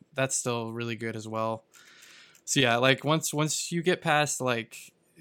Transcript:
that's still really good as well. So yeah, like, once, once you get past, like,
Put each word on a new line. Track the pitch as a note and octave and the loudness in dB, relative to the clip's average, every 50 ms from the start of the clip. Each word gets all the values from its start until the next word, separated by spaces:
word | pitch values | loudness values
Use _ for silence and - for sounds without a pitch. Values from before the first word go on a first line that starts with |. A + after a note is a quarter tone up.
| - _ - | -20 _ -4
that's | C3+ C3 C3 - | -2 -2 -2 -2
still | - - B2 A#2+ A#2 A2+ A2+ A2+ | -2 -2 -2 -2 -2 -4 -6 -6
really | A#2 A#2 A#2 A#2 | -6 -6 -6 -6
good | A2 A#2 A2+ A2+ | -6 -6 -6 -6
as | A2 G#2+ | -8 -8
well. | A2 A2 A2 A2 A2+ A2+ A2 _ _ _ - - - - - - - - - - - _ - - | -6 -4 -2 -2 -2 -2 -4 _ _ _ -20 -20 -20 -20 -20 -20 -20 -20 -20 -20 -20 _ -16 -6
So | - - C#3+ | -2 2 4
yeah, | C3 A#2+ A#2 | 4 4 4
like, | A#2+ B2+ C3 C3+ - - | 6 6 4 4 4 2
once, | C#3+ D#3 D#3+ - - - | 0 0 2 0 -2 -2
once | D3 D3+ D3+ - - - - E3+ | -2 -2 -2 -2 -4 -4 -4 -4
you | E3+ D#3 | -2 0
get | F3+ F3+ E3+ - | 0 0 0 2
past, | E3 D3+ D3+ D3 C#3 - - | 2 2 2 2 0 -2 -2
like, | C3 B2+ A#2+ A#2 A2+ - - - - - _ _ _ _ _ - | 0 0 0 -2 -2 -8 -12 -20 -20 -20 _ _ _ _ _ -20